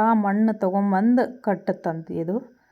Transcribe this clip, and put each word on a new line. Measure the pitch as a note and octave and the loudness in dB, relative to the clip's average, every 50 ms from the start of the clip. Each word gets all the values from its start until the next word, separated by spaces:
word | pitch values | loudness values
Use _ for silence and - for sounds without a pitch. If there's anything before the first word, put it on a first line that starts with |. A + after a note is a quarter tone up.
| G#3+ A3+ | 4 4
ಮಣ್ಣು | A3+ G#3+ G3+ G3 G3 G#3+ A3 A3 G#3+ G#3+ | 4 2 2 2 2 2 2 2 0 0
ತೊಗೊಂಬಂದು | G3 F#3 F#3+ G3 G3+ G3+ F#3+ F#3+ G#3+ A#3+ B3 B3+ A#3 - - - | -2 -2 0 0 0 0 2 2 2 4 2 2 2 -2 -4 -6
ಕಟ್ಟತ್ತಂತೆ | - G#3+ F#3+ F#3+ - - F#3 - - F3+ D#3+ E3 D#3+ - F3+ | -4 -4 -4 -2 -2 -6 -6 -4 -6 -6 -6 -6 -8 -8 -8
ಇದು. | E3+ E3 E3+ G3 B3+ C4+ - _ _ _ _ | -6 -4 -4 -4 -6 -6 -10 _ _ _ _